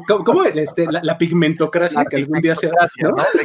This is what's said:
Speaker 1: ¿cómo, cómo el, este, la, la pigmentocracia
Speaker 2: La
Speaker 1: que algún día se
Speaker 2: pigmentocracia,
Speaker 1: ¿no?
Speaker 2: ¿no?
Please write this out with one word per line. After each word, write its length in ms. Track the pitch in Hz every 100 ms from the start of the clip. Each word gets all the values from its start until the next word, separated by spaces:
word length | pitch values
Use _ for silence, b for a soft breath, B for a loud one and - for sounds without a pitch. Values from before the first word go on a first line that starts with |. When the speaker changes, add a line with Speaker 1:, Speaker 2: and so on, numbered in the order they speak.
| 165
Speaker 1:
¿cómo, 160 | 202
cómo 200 | 170 180
el, 160 | 349 151
este, 260 | 151 - 165
la, 140 | 160
la 160 | 160 165
pigmentocracia 880 | 170 170 156 165 156 170 175 151
Speaker 2:
La 20 | 143
Speaker 1:
que 120 | 139
algún 220 | 139 160
día 140 | 160
se 140 | 160 165
Speaker 2:
pigmentocracia, 400 | 170 170 - 156
Speaker 1:
¿no? 60 | -
Speaker 2:
¿no? 80 | 294 453